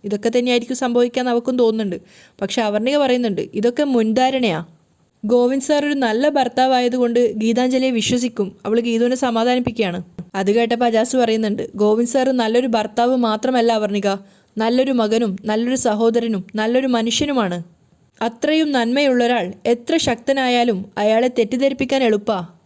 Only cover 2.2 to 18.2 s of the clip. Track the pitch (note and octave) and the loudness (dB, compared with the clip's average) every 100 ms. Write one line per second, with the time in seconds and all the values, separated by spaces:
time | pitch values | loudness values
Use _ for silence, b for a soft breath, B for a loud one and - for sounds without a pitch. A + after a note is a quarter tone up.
2.2 | B _ G3 - A3 G#3 A#3 C#4+ C#4 B3 | B _ -6 -2 -2 0 0 0 2 0
3.2 | A#3 F#3 - - A#3 A#3+ D4 B3 A3 A3 | 0 -4 -4 -2 -2 0 0 2 2 2
4.2 | B3+ C4 A#3+ D#3+ E3 _ _ _ _ _ | 2 2 -2 -2 -8 _ _ _ _ _
5.2 | G#3+ A#3+ B3 C#4 C4 D4 D4 C#4+ B3 A3 | 0 2 2 0 0 0 0 0 0 0
6.2 | D4 C#4+ B3 B3 C4 B3+ B3 B3+ A#3+ A#3 | 0 2 0 2 2 2 0 0 0 2
7.2 | A#3+ G#3+ A3 A#3 B3+ B3+ C4 A#3+ - B3 | 0 0 0 2 2 2 0 0 0 0
8.2 | B3 A#3 G3 - G3 A3+ A#3+ A3+ A#3+ B3+ | -2 -4 -6 -6 -2 -2 0 0 0 0
9.2 | B3+ A3+ A#3 B3+ B3 A#3 G3+ F3 F3 - | -2 0 0 0 -2 -2 -4 -4 -10 -16
10.2 | E3+ G3 G3 A3 A#3 A#3 A#3+ A3 A3+ C4 | -10 -4 0 2 2 0 2 2 0 0
11.2 | A#3 A3 A3 G#3 - - G#3 G#3+ A#3+ C4+ | 0 0 -2 -4 -6 0 2 2 2 2
12.2 | B3+ B3+ A3 A#3 B3+ A3+ G#3+ A3 A#3+ C4 | 2 0 2 0 2 -2 -2 0 2 2
13.2 | A#3 G#3+ B3+ B3+ A#3 A3+ G#3+ G3+ G3+ G3 | 0 0 0 2 2 0 0 -2 -2 -4
14.2 | G3 b b - A3 B3 C4 B3 G#3+ A3 | -8 b b -4 0 2 0 0 0 0
15.2 | A#3 F#3 G#3+ G#3+ A#3+ C4 A#3+ G#3+ A3+ A#3 | -2 -4 -4 -2 -2 -2 0 0 0 0
16.2 | A3+ G#3 F3+ G#3+ A3 B3 C4 A#3+ A3+ A#3 | -2 -4 -6 -4 0 0 0 0 0 -2
17.2 | D4 C4+ G#3 F3 E3+ _ _ _ _ _ | -2 0 -2 -4 -10 _ _ _ _ _